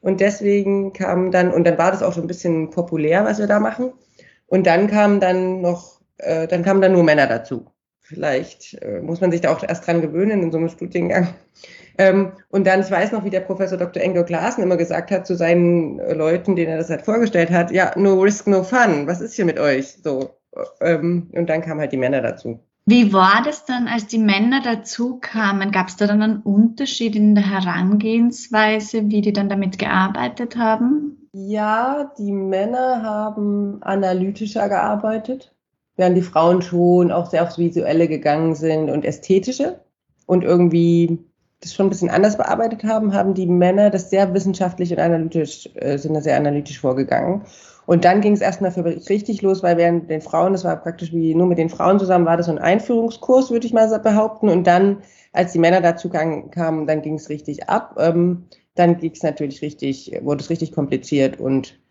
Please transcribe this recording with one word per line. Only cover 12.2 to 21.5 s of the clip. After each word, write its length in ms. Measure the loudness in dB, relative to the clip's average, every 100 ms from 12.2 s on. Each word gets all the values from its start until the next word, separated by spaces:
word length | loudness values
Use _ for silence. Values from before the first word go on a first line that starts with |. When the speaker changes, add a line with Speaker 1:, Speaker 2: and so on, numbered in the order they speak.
| 0 -6 _
Speaker 1:
und 180 | 0 2
dann, 140 | 2
ich 100 | 0
weiß 220 | -2 -2
noch, 120 | -4
wie 60 | -4
der 100 | -4
Professor 360 | -4 -6 -4 -4
Doktor 240 | -6 -2
Ingo 220 | -2 0
Klaassen 380 | 0 -2 -2 -2
immer 140 | 0 0
gesagt 340 | 0 -4 -2
hat 160 | -4 -2
zu 80 |
seinen, 640 | -2 2 4 4 2 0 -6
äh, 160 | -4
Leuten, 400 | -2 0 0 0 -2
denen 140 | 0
er 80 | -2
das 120 | -4
halt 120 | -4
vorgestellt 480 | -2 0 2 2 2
hat, 200 | 2 2
"Ja, 200 | 0 0 2
no 240 | 2 4
risk, 260 | 2 2 0
no 160 | 0
fun. 440 | 2 2 2 2 -2
Was 140 | -6
ist 140 | -6
hier 100 | -2
mit 140 | -2 0
euch?" 400 | 0 0 -4 -10
So, 280 | -6 -6 -6 _ _ -12 -12 _
ähm, 480 | -2 0 0 -2 -4
und 160 | -6 -2